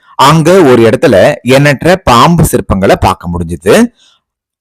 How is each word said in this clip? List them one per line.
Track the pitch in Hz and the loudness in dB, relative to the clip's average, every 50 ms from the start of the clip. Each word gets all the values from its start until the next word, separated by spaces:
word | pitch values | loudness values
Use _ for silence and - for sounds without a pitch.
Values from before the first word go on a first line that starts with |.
| _ _ - | _ _ -4
அங்க | - 131 139 151 165 151 160 180 196 | -2 0 0 2 2 2 2 2 4
ஒரு | 165 135 123 117 113 110 | 4 4 2 2 2 0
இடத்துல | 117 117 - 151 107 90 104 139 147 - | 0 0 0 0 2 2 2 0 -2 -4
எண்ணற்ற | - 117 131 131 143 147 139 117 - 160 185 | -4 -2 0 2 2 0 -2 -2 -2 -2 -2
பாம்பு | 185 - - 120 117 135 156 175 165 165 | -2 0 0 2 2 2 2 2 0 -2
சிற்பங்களை | - - 120 - - 107 95 95 107 175 | -2 -4 -6 -4 -4 -6 -4 0 -2 -2
பார்க்க | - - 98 92 - - 87 | 0 -2 -4 -4 -4 -8 -10
முடிஞ்சுது. | 85 87 87 82 87 80 - 98 135 202 240 233 - _ _ _ _ _ _ _ _ _ _ _ _ _ | -8 -8 -8 -8 -10 -6 -2 0 0 0 0 -2 -4 _ _ _ _ _ _ _ _ _ _ _ _ _